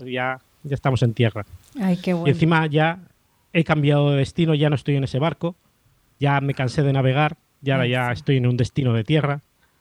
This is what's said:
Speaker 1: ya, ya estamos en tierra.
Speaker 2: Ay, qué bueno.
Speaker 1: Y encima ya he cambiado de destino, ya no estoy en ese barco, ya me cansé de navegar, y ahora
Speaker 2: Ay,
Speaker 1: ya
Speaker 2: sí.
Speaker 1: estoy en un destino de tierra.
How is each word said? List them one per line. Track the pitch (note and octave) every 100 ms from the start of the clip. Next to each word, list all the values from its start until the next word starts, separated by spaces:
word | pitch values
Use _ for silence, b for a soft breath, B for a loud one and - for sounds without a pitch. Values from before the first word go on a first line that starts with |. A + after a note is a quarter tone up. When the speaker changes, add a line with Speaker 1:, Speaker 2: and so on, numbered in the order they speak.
| B2+
Speaker 1:
ya, | B2+ B2+ C3 _ _
ya | D3 C3+
estamos | C#3 B2
en | A#2+
tierra. | G#2+ A#2 G#2+ - - - C#4+
Speaker 2:
Ay, | F#3+ F3+
qué | F#3
bueno. | F3 E3
Speaker 1:
Y |
encima | E3 E3 D#3+ D#3+
ya | D3+ D#3+ F#3 F3 _ _ _ _
he | E3+
cambiado | D#3 D#3 C#3+ D3 C#3+
de | C#3
destino, | C3+ - D#3+ D3+
ya | D3+
no | D3+
estoy | - C#3
en | C3+
ese | C3
barco, | D#3+ - E3+ - _ _ _ _ _ _
ya | C#3+ C#3+
me | C#3
cansé | C3+ B2+ D#3
de | C#3+
navegar, | C3+ C3 C3 D3+ D#3+ _ _
y | C#3
ahora | C3+ B2
Speaker 2:
Ay, |
Speaker 1:
ya | B2+ B2
Speaker 2:
sí. | A#2+
Speaker 1:
estoy | - C3+
en | B2
un | B2
destino | A#2 - B2+
de | A2+
tierra. | A2 D#3 C#3+ C#3+ - _ _ _